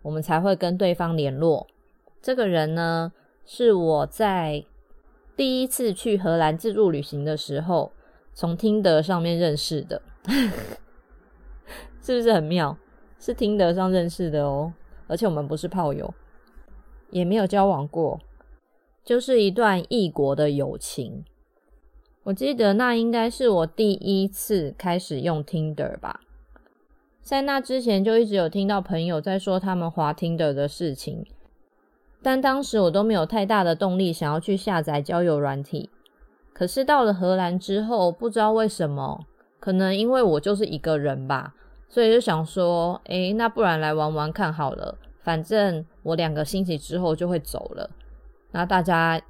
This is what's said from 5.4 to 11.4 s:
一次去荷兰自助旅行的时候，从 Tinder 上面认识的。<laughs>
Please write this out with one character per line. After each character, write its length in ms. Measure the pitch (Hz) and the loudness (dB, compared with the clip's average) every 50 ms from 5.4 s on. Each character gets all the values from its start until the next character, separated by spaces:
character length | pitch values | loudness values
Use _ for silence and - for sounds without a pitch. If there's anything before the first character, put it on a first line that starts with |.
| 269 262 254 254 | -2 0 0 0
一 60 | 262 | -2
次 240 | 254 - - 247 220 | -2 -2 -2 -2 -2
去 260 | 185 - - 233 202 | -2 -4 -2 -2 -2
荷 200 | 190 190 165 165 | 0 0 0 2
兰 200 | 170 160 156 160 | 2 2 2 0
自 140 | 165 - 226 | -2 -4 -2
助 180 | 202 214 214 180 | 0 2 2 2
旅 120 | 160 143 | 2 0
行 240 | 143 - 147 143 143 | -4 -6 -8 -6 -4
的 100 | 156 151 | -4 -4
时 240 | 147 - - 139 143 | -6 -6 -6 -6 -4
候， 320 | 160 180 175 156 - - - - - _ _ _ _ - - | -2 0 0 0 -2 -2 -8 -16 -20 _ _ _ _ -20 -10
从 240 | - - 170 170 | -6 -4 -4 -2
Tinder 440 | 170 220 214 208 214 190 180 160 156 | 0 0 2 2 2 4 4 4 4
上 200 | 151 180 185 170 | 2 2 0 0
面 160 | 165 170 170 | 0 0 0
认 200 | 170 175 160 147 | 0 0 0 0
识 240 | 147 - - 160 143 | -2 -4 -4 -4 -6
的。 200 | - - - - - - - - - | -6 -6 -8 -10 -10 -14 -20 -12 -6
<laughs> 1800 | 196 269 277 247 202 - - - 104 110 - - - - - - _ - - _ _ - - | -2 0 0 0 0 -2 -6 -10 -12 -14 -16 -18 -20 -20 -20 -20 _ -20 -20 _ _ -20 -20